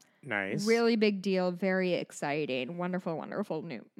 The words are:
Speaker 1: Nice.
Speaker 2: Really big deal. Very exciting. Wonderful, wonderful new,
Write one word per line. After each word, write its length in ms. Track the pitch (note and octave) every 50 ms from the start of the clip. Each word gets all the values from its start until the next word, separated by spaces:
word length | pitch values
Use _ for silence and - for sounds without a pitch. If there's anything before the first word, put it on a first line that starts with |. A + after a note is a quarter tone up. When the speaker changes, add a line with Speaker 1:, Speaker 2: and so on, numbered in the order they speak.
| - _ _ _
Speaker 1:
Nice. 440 | - C3+ G#2+ G2+ F#2+ F#2+ A#2+ D#3 G3+
Speaker 2:
Really 300 | A3 A3+ A#3 A#3 A#3 A#3
big 260 | G#3+ A3 G#3+ G3+ F#3+
deal. 280 | F3+ G3+ F#3 F#3 F3+ F3+
Very 440 | F3 E3+ G3 F#3+ F#3 F#3 F#3 F3+ E3+
exciting. 800 | - - - - - E3 D3 C#3+ D#3 D3 - C3 B2+ B2+ C#3 F3
Wonderful, 400 | F3 F3 F3+ F3+ F#3 - F3+ D#3+
wonderful 460 | D3 - - - - G#3 - - D#3
new, 220 | - E3+ B2+ G#2 - - -